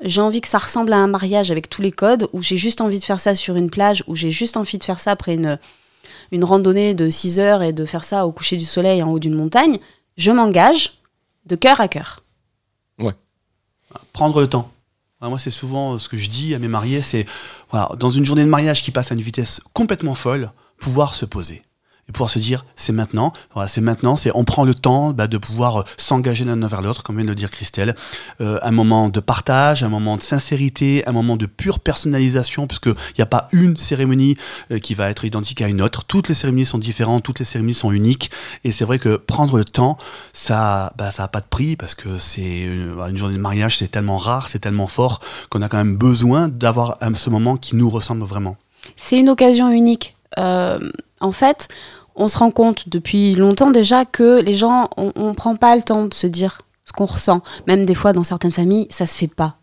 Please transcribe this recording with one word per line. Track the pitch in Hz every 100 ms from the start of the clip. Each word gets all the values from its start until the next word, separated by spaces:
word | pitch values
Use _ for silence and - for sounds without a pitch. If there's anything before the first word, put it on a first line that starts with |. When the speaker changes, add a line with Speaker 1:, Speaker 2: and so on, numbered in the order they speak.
Speaker 1:
j'ai | 202 180
envie | 214 233
que | -
ça | 208
ressemble | - 240 220
à | 208
un | 196
mariage | 196 190 208 185
avec | 160 -
tous | -
les | 196
codes, | - 202 240 208
où | 180
j'ai | 170 185
juste | 220 226
envie | 214 196
de |
faire | - 196
ça | 202 196
sur | - 175
une | 170
plage, | 196 202 202 -
où | 160
j'ai | 165
juste | 160 233 226
envie | 202 190
de |
faire | - 180
ça | 208
après | 202 - 165
une, | 156 143 - _ _ _ - - -
une | 180
randonnée | 175 196 190 196 208 180
de | 160
six | 160 185 180
heures | 202 202
et | 165
de | 156 156
faire | 170
ça | - 196 175
au |
coucher | 156 - 175
du | 165
soleil | 180 190 185
en | 160
haut | 160
d'une | 156 156
montagne, | 160 233 320 220 - _ _ -
je | 185
m'engage | 240 220 175 214 320 - - _ _ _ _ -
de | 175
cœur | 262 262
à | 226
cœur. | 147 - - _ _ _ _ _ _ _ -
Speaker 2:
Ouais. | 110 95 _ _ _ _ _ _ _ - _
Speaker 3:
Prendre | - 151 151
le | 135
temps. | 123 113 _ _ _ _ _
Voilà, | 120
moi, | 131
c'est | 131
souvent, | - 131 135 135
euh, | 117
ce | -
que | 113
je | 101
dis | 117 156 135
à |
mes | 117
mariés, | 110 117 143
c'est, | 135 113 101 - - - _
voilà, | 113 - 120
dans | 123
une | 135 139
journée | 147
de | 151
mariage | 147 156 147
qui | -
passe | 127 123
à | 117
une |
vitesse | 113 131 131 - -
complètement | - 220 196 156 127
folle, | 127 135 110 - _ _
pouvoir | 135 131 143
se | - 113
poser. | 95 87 76 _ _ _ _ -
Et |
pouvoir | 107 117
se | 117
dire, | 110 127 - -
c'est | -
maintenant, | 110 110 107 147 - -
voilà, | 104 98
c'est | 113
maintenant, | 113 117 123 147
c'est, | 127
on | 120
prend | 117 - 131
le |
temps, | 123 135 131 147
bah, | 123 107
de | 110
pouvoir, | 107 113 123 107
euh, | 95 -
s'engager | - 131 127 117
l'un | 123 113
envers | 110 101
l'autre, | 98 117
comme | - 107
vient | 107
de |
le | 101
dire | 101
Christelle. | - - - 104 117 - - - -
Euh, | 110 107
un | 117
moment | 113 110 110 107
de | 104
partage, | 110 117 - 131 147 143
un | 117
moment | 107 107 107
de |
sincérité, | - 143 - 139 139 - 139 139 123
un |
moment | 117 120 113
de | 104
pure | - 196 -
personnalisation, | - - 151 135 131 127 120 - 139
parce | -
qu'il | 123 104 - -
n'y |
a | 110
pas | 120 -
une | 175 180 160
cérémonie, | - 135 135 131 139 139 - - -
euh, | 113
qui | - 104
va | 101
être | 104 113
identique | 107 104 -
à | 104
une | 98
autre. | 107 -
Toutes | - 196 180
les |
cérémonies | 151 139 127 131
sont | 117
différentes, | 110 - 113 120
toutes | - 123
les | 120
cérémonies | 113 113 113
sont | 107
uniques. | 101 110 131 - - - -
Et | 120
c'est | 107
vrai | 113 131
que | 117 107
prendre | - 113 175 120
le |
temps, | 104 - 131 151 - - -
ça, | - - 110 107 98 95 113
bah, | 101
ça | - 95
a |
pas | 104
de | -
prix, | 120 151 160
parce | 90
que | - 98 92
c'est, | - - 92 87 90
euh, | 90 87 87 87
une | 98
journée | 101 98
de |
mariage, | 98 104 110 -
c'est | 92
tellement | 107 101 95
rare, | 107 127 131
c'est | 107
tellement | 104 101 95
fort, | - 127 113 - - -
qu'on | 101
a | 104
quand | 107
même | 107 98
besoin | 127 117 120 143 165
d'avoir | 120 117 117 120 -
un, | 113
ce | 107 -
moment | 110 120 131
qui | - 113
nous | 120
ressemble | 110 - 113 104
vraiment. | 101 98 104 _ _ - -
Speaker 1:
C'est | - 254
une | 269
occasion | 254 254 240 247
unique. | 233 233 233 - _ _ -
Euh, | 185 185 180 - - - - _
en | 190
fait, | 190 269 - - - - - _ -
on | 214
se | -
rend | 233
compte | 233 226 208 170
depuis | 175 - 202 202 185
longtemps | 196 202 277
déjà | 240 208 254 247
que | - 240 247
les | 185 202
gens, | 233 247 233 -
on, | 196 -
on | 214
prend | 208 233 220
pas | 240 240
le |
temps | 233 214 208
de |
se | - 185
dire | 170 190 - _ _ -
ce |
qu'on | - 196
ressent. | - - 180 - - -
Même | 196 185
des | 175
fois, | 202
dans | 180
certaines | 175 175 180
familles, | 175 175 214 208
ça | - 170
se | -
fait | 160
pas | - 156 -